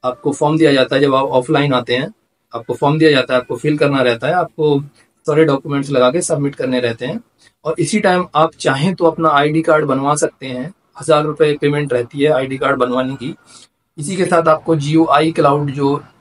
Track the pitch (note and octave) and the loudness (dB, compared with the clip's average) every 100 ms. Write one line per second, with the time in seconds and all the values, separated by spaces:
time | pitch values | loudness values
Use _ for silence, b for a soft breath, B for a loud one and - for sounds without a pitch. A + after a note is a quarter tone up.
0 | - - D3 C#3 D3+ D#3 D#3+ C#3 B2+ C#3 | -6 -4 -6 -2 0 4 4 4 2 2
1 | C#3+ C3+ C3+ C3 B2+ D3+ C#3+ B2 A#2+ B2 | 2 2 2 0 0 0 0 -2 -2 -4
2 | D#3+ - _ _ _ A#2 A#2 A#2+ D3 D#3 | -4 -12 _ _ _ -14 -10 -2 0 4
3 | D#3 C#3 B2 B2+ B2 C3 D3+ D3+ C#3+ C#3 | 4 4 2 -2 -2 -4 -2 0 0 2
4 | B2+ A#2 D3 F3+ D#3+ - D3+ C#3+ C#3+ b | 0 0 -2 -2 -4 -2 0 0 -2 b
5 | b _ - D3+ D#3+ C#3 D#3 C#3+ C#3 C3+ | b _ -2 2 2 2 -2 -6 -2 2
6 | B2+ D#3+ - D#3 C#3+ C#3 C3 B2+ A#2+ A#2+ | 2 2 -2 -2 -2 -4 -4 -2 -2 -4
7 | B2 G#3+ - _ b _ D3+ D#3+ D#3+ G#3+ | -8 -8 -12 _ b _ -8 -4 -2 0
8 | G3+ F3+ F3+ D3 D#3+ - E3 C3+ E3 F#3 | 0 0 0 0 0 0 -4 0 -2 0
9 | E3+ D#3+ D#3+ C#3+ D3 D#3 D#3+ D#3 D3+ C3+ | 0 2 2 2 2 0 2 2 2 -2
10 | C#3 D3 D#3 _ C3 B2 C#3+ - _ - | 0 0 -2 _ -12 -10 -10 -14 _ -16
11 | C#3+ D3+ D3+ D3+ D3+ D3 D3 D3 C#3+ B2 | 0 0 0 0 0 2 -2 -2 -2 -4
12 | A#2+ C#3+ C#3+ C3+ C3 C3 C#3 C3+ B2 B2+ | -4 -2 0 0 -2 -4 -2 0 0 -2
13 | C3 C3+ A#2+ G3 _ B B _ _ - | -4 -6 -10 -12 _ B B _ _ -14
14 | D3+ F#3 F3+ F3 D#3+ D#3 - E3 C#3+ D#3+ | -8 -4 0 2 2 0 0 -2 2 2
15 | E3 C#3+ D#3+ E3 D3 D3 C#3+ C3+ C#3 C#3+ | 4 2 2 2 2 2 -2 -2 -2 -2
16 | - _ | -8 _